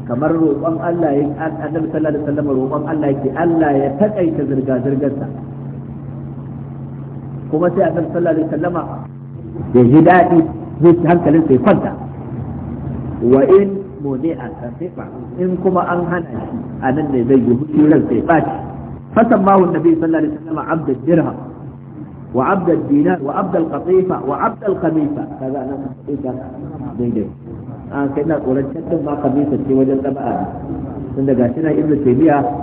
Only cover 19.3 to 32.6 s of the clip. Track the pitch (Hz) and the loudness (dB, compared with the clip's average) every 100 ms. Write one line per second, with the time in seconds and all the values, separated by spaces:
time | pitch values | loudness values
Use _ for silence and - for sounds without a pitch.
19.3 | 208 190 190 170 160 165 160 165 160 151 | 4 6 6 4 4 2 2 2 0 -2
20.3 | 151 - 151 143 160 143 120 135 170 135 | -4 -6 -6 -2 -2 -2 -2 2 2 2
21.3 | - - - - - - - - - - | -4 -12 -14 -16 -16 -18 -16 -16 -16 -6
22.3 | 123 131 196 170 156 139 143 170 175 139 | -2 0 0 2 0 2 2 2 0 -2
23.3 | 180 185 175 156 139 175 185 180 160 135 | -4 -2 -2 -2 -4 2 2 2 -2 -4
24.3 | 143 220 214 208 185 160 156 143 - - | -2 -2 -2 -4 -2 0 0 -2 -4 -8
25.3 | - 131 131 131 139 135 - 143 143 127 | -8 -6 -6 -6 -8 -10 -10 -8 -6 -6
26.3 | 123 - - - - - 120 120 110 95 | -8 -10 -12 -12 -10 -10 -4 -2 -2 -4
27.3 | - - - - - - 139 139 147 151 | -10 -14 -14 -14 -14 -8 -4 -2 -2 -2
28.3 | 147 131 131 131 - - 160 147 147 127 | -2 0 -2 -2 -8 -4 -4 -2 -2 0
29.3 | 139 143 131 - 135 135 135 135 131 120 | 0 0 -2 0 2 2 2 -2 -4 -4
30.3 | - - - - - - - - 127 135 | -4 -6 -8 -8 -8 -8 -8 -8 -2 2
31.3 | 123 120 160 156 147 151 143 123 131 156 | 2 2 0 0 0 2 2 4 4 6
32.3 | 143 - - | 4 2 -2